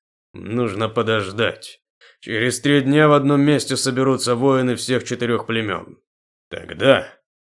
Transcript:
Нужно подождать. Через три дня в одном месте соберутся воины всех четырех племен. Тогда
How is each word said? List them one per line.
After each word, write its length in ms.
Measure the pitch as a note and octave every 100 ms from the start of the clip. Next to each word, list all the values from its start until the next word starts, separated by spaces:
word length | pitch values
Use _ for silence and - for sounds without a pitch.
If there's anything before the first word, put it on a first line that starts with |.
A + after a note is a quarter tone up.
| _ _ _
Нужно 560 | - F2+ A#2 A#2+ G2 A2+
подождать. 920 | A2 A2 A2+ G2 G2+ G#2+ - - - _ _ - _
Через 400 | - A2 B2 A#2
три 220 | C#3+ C#3+
дня 260 | C3 D3 D3+
в 60 |
одном 280 | D3 C#3 C#3+
месте 360 | C#3+ C#3+ - C3
соберутся 580 | C3+ B2+ C3 B2+ B2 A#2+
воины 400 | C#3 C3 B2+ A2+
всех 300 | - B2+ -
четырех 420 | A#2+ A#2+ A2+ -
племен. 520 | A2+ A2 F2 - - _ _ _ _ _
Тогда 580 | - F2 D#2 A#2+ B2 - - _ _ _